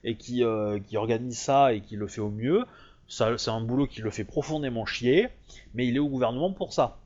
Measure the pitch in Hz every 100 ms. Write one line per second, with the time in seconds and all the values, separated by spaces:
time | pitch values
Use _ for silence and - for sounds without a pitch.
0 | 117 107 - 123 117 110 104 104 104 107
1 | 113 113 123 117 - 139 139 107 98 107
2 | 104 - 104 104 120 190 247 - - _
3 | - - 113 117 - 113 113 127 139 -
4 | 110 107 101 - - 156 139 117 104 -
5 | 120 160 240 - - - - 113 123 127
6 | 147 131 117 123 180 190 127 - 127 -